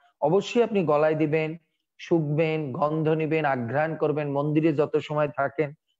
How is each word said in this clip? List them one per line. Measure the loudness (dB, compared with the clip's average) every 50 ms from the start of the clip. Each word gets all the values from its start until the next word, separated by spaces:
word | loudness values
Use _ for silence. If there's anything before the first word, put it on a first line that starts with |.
| _ _ _ _
অবশ্যই | 0 2 2 2 0 0 2 2 2
আপনি | 2 2 0 2
গলায় | 2 2 4 4 2 2
দিবেন, | 2 0 0 0 0 -2 -2 -6 -10 _ _ _ _ _ _ _ _
শুকবেন, | -4 0 0 0 2 0 0 0 0 0 0 -2 -4 -6
গন্ধ | -4 -2 -2 0 0 0 0 0
নিবেন, | 0 0 0 0 0 0 0
আঘ্রাণ | 0 0 -2 -2 -2 -2 -2 -2 -2 -2
করবেন। | -2 -2 0 0 -2 -2 -2
মন্দিরে | -2 -2 0 2 0 2 2 2 2
যত | 2 0 0 0 -2
সময় | -2 -2 -2 -2 -2 -2
থাকেন, | -2 -2 -4 -4 -2 -2 -4 -4 -4 _ _ _ _ _